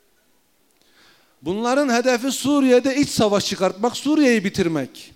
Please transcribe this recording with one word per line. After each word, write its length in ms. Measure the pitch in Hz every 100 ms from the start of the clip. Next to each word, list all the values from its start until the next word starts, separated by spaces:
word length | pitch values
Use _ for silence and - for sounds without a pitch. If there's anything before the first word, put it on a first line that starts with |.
| _ _ _ _ _ _ _ _ _ _ _ _ _ _
Bunların 540 | 160 202 240 269 285 233
hedefi 360 | 247 240 269
Suriye'de 640 | - 262 285 262 247 262 262
iç 140 | 277
savaş 360 | - 214 202 -
çıkartmak, 520 | 170 185 190 240 -
Suriye'yi 460 | 277 302 277 226
bitirmek. 720 | 190 - 170 156 127 - -